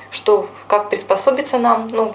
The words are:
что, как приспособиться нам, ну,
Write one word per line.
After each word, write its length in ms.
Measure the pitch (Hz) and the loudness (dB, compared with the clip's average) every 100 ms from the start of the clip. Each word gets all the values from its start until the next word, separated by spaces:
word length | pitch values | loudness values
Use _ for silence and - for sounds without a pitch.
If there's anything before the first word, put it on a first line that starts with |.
| - | -16
что, 360 | - - 202 - - - | -4 2 2 0 -10 0
как 240 | 208 208 | 0 0
приспособиться 680 | - - 190 - 254 - 254 | -6 -2 0 2 0 -2 0
нам, 300 | 233 233 226 | 2 0 0
ну, 240 | 226 220 | -4 -4